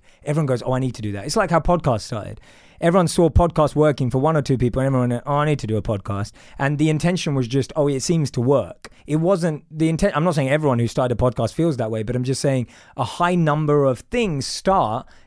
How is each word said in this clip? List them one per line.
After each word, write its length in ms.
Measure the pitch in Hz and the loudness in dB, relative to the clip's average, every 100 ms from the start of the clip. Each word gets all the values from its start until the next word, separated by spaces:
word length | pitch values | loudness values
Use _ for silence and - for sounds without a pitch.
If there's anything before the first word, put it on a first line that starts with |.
| _ _ | _ _
everyone 220 | 147 151 139 | -4 -2 0
goes, 160 | 123 123 | -2 -2
"Oh, 60 | |
I 80 | 127 | -2
need 140 | 131 - | -2 -4
to 60 | |
do 100 | 107 | -8
that." 120 | 101 | -8
It's 120 | 131 226 | -4 -2
like 140 | 180 | 2
how 100 | 170 | 2
podcasts 400 | 160 175 143 110 | 2 0 2 -2
started. 380 | - 107 101 104 - - - - | -4 -10 -10 -16 -20 -20 -20 -2
Everyone 280 | 170 185 165 | 2 4 2
saw 200 | - 165 | 4 4
podcasts 480 | - 170 165 147 147 | 4 4 2 0 4
working 320 | 151 135 127 | 2 2 -2
for 80 | 131 | 0
one 180 | 151 156 | 2 0
or 40 | |
two 140 | 123 123 | 0 0
people, 220 | 123 127 | 0 0
and 60 | 135 | 0
everyone 240 | 131 123 | 2 0
went, 120 | 120 143 | -2 -2
"Oh, 80 | 143 | 0
I 80 | |
need 160 | 151 143 | 0 0
to 80 | 107 | -2
do 80 | 107 | -2
a 60 | |
podcast." 500 | 107 101 - 101 104 - - - | -2 -4 -4 -6 -6 -10 -20 -4
And 200 | 139 143 | -2 2
the 100 | 156 | 0
intention 460 | 151 170 180 160 139 | 2 0 0 -2 -2
was 100 | 117 | 0
just, 260 | 135 - 160 | -2 -2 -2
"Oh, 100 | 147 | -2
it 140 | 135 | -2
seems 280 | - 165 139 | 0 0 0
to 80 | 127 | -2
work." 480 | 120 139 85 - - - - | 2 2 0 -12 -20 -20 -4
It 100 | 156 | 0
wasn't 480 | 170 190 170 151 _ | 2 2 0 -4 _
the 180 | 151 160 | -2 0
intent. 280 | 160 - 143 | 2 0 2
I'm 80 | |
not 100 | 175 | 0
saying 140 | 151 131 | 0 0
everyone 320 | 151 151 120 | 2 2 0
who 80 | 117 | 0
started 320 | - 127 113 | 0 -2 0
a 20 | |
podcast 300 | 123 120 113 | 0 0 -4
feels 220 | - 165 127 | 0 -2 0
that 160 | 110 | -4
way, 100 | 110 | -4
but 140 | 104 123 | -2 -2
I'm 80 | |
just 160 | 127 131 | -2 0
saying 260 | 143 131 113 - - - | 0 0 -4 -10 -20 -6
a 80 | |
high 320 | 113 - 175 180 | -6 -2 0 2
number 480 | 156 143 147 147 | 2 2 2 2
of 160 | 135 123 | 2 0
things 460 | - 240 214 139 - | -4 -2 -2 -2 -6
start 600 | - 196 190 113 117 - - | -4 0 2 2 -2 -8 -20